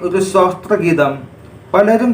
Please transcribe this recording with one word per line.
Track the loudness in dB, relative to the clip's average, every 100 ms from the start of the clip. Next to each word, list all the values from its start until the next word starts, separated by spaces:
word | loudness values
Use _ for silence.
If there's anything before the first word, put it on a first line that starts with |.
| -4
ഒരു | -2
സ്തോത്രഗീതം. | 0 0 0 -2 -4 -2 0 0 0 -4 -12 -20 -20 -20 -2
പലരും | 2 2 2 2